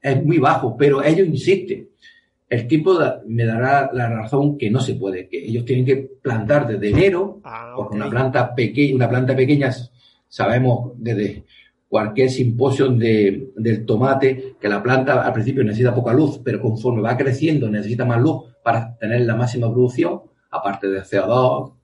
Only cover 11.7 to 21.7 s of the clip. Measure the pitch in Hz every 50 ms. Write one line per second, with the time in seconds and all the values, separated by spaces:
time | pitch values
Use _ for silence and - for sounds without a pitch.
11.7 | _ _ _ _ - 110 107 104 - - 127 127 127 - 131 117 113 120 131 139
12.7 | 123 - 135 131 127 117 113 113 110 107 104 98 101 - - - - 107 110 113
13.7 | 110 104 - - 113 107 127 135 135 135 135 135 131 127 - - - _ - 104
14.7 | 104 104 104 123 131 131 131 139 139 123 117 117 110 113 107 123 127 135 123 107
15.7 | 104 110 127 120 110 120 113 117 117 139 156 147 - - - - 101 - 107 113
16.7 | 110 - - 127 120 110 104 113 123 131 135 135 123 - 156 160 156 139 117 107
17.7 | 104 104 101 104 123 123 123 120 117 117 131 160 151 - - - _ _ _ 113
18.7 | - 117 - - - _ - 104 117 120 123 113 110 117 123 117 - 123 117 113
19.7 | 117 123 127 123 - 147 170 175 175 - - - _ _ _ _ - - - 101
20.7 | 98 - - 98 98 98 95 - - 101 92 92 117 131 123 107 82 73 - -